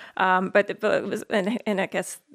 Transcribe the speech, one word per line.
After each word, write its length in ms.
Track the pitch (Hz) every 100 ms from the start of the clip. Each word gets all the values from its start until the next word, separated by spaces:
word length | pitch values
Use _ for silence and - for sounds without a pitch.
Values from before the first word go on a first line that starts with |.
| - -
Um, 340 | 185 185 190
but, 300 | 208 202 190
but 240 | 214 -
it 40 | 202
was, 140 | 220 -
and, 300 | 214 185 240 220
and 160 | 190
I 60 | 170
guess 320 | 180 - - _